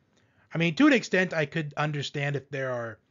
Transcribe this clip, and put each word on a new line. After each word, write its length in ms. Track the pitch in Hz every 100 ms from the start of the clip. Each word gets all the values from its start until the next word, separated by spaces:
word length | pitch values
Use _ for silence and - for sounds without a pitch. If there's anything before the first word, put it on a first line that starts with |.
| _ _ _ _ _
I 40 | 156
mean, 160 | 170 165
to 100 | 302
an 60 |
extent, 420 | 254 - 185 185
I 100 | 160
could 300 | 147 165 151 -
understand 600 | 151 147 139 147 143 143
if 120 | -
there 240 | 139 131
are 260 | 123 117 110 _